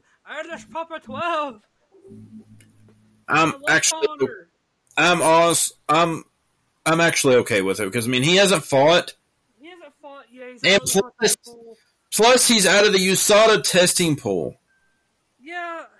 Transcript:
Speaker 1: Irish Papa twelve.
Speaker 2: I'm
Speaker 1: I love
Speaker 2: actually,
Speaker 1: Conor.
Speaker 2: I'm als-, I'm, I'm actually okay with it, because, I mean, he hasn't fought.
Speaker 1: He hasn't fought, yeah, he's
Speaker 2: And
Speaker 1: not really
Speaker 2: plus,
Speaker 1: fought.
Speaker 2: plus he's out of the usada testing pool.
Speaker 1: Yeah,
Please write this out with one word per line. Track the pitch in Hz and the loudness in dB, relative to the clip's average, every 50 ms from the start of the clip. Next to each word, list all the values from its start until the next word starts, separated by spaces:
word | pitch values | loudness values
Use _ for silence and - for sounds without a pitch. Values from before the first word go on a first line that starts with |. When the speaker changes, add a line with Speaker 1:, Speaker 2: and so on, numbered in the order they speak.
| _ _ _ _ _ | _ _ _ _ _
Speaker 1:
Irish | 190 254 302 320 339 320 226 214 - | -18 -16 -16 -14 -14 -16 -18 -18 -14
Papa | - 320 330 320 330 311 | -14 -14 -12 -12 -16 -18
twelve. | - 220 254 294 339 339 339 302 294 269 226 208 _ _ _ _ _ _ _ _ _ - 107 107 110 110 110 107 - _ - - - _ _ _ _ _ _ _ _ _ _ _ _ - | -16 -14 -12 -8 -8 -6 -6 -6 -6 -8 -12 -16 _ _ _ _ _ _ _ _ _ -20 -20 -20 -20 -20 -20 -20 -20 _ -20 -20 -20 _ _ _ _ _ _ _ _ _ _ _ _ -4
Speaker 2:
I'm | 139 156 160 151 | -2 -2 -2 -2
Speaker 1:
I | - | -4
love | - - - | -6 -4 -4
Speaker 2:
actually, | 156 160 - - 320 320 311 | -2 0 -2 -2 -2 -2 -4
Speaker 1:
Conor. | 302 302 285 - - - 180 170 _ _ _ _ _ _ _ _ _ _ | -6 -4 -4 -6 -6 -6 -14 -20 _ _ _ _ _ _ _ _ _ _
Speaker 2:
I'm | 151 156 175 175 165 | -2 0 0 2 2
als-, | 160 160 160 165 170 170 156 - - - - _ _ | 2 2 4 4 4 4 2 0 -2 -2 -6 _ _
I'm, | - 151 165 170 165 160 - - _ _ _ _ _ _ _ _ _ _ _ _ | -2 0 0 0 -2 -4 -8 -14 _ _ _ _ _ _ _ _ _ _ _ _
I'm | 151 165 165 | -2 0 2
actually | 170 160 - - - 135 127 | 2 0 0 0 2 2 2
okay | 120 104 - 113 98 | 2 2 0 0 0
with | 95 95 92 110 | 0 0 -2 -2
it, | 104 | -4
because, | 95 92 120 113 | -4 -4 -4 -4
I | 127 | -2
mean, | 127 123 135 | -2 -2 0
he | 160 180 | 2 2
hasn't | 196 202 185 190 160 - | 2 2 2 2 -2 -2
fought. | - 147 131 139 160 175 175 - - - _ _ _ _ _ _ _ _ 220 | 0 0 2 4 4 4 2 0 -4 -12 _ _ _ _ _ _ _ _ _
Speaker 1:
He | 277 349 | -20 -20
hasn't | 359 339 320 285 _ _ | -20 -20 -20 -20 _ _
fought, | - 285 277 277 - _ | -20 -20 -20 -20 -20 _
yeah, | 240 254 247 254 | -20 -20 -20 -20
he's | 254 240 - | -14 -6 -2
Speaker 2:
And | 170 196 202 175 | -2 -2 0 -2
Speaker 1:
not | - - | -2 -2
really | 196 247 240 - | -2 -2 -4 -6
Speaker 2:
plus, | - 220 202 - - _ | -4 -4 -2 -2 -4 _
Speaker 1:
fought. | 233 233 233 233 226 220 _ _ _ _ _ _ _ - | -16 -20 -20 -20 -20 -20 _ _ _ _ _ _ _ 0
Speaker 2:
plus | 202 220 240 262 247 - - | 2 4 4 4 4 4 2
he's | 233 214 185 | 2 2 2
out | 175 185 208 208 | 2 4 4 2
of | 214 | 2
the | 190 190 | 2 0
usada | 185 190 185 180 - - 208 208 226 220 214 170 - | 0 0 0 2 2 4 4 4 4 4 2 2 0
testing | - - 180 180 170 - - 175 160 143 | 0 2 2 2 2 2 0 0 -2 -2
pool. | 143 - 104 95 85 69 62 - _ _ _ _ _ _ _ _ _ _ _ _ _ _ _ _ _ | -4 -4 -4 -4 -4 -6 -8 -10 _ _ _ _ _ _ _ _ _ _ _ _ _ _ _ _ _
Speaker 1:
Yeah, | 247 311 349 349 349 339 330 330 262 214 _ | _ -16 -14 -14 -12 -12 -14 -16 -18 -20 _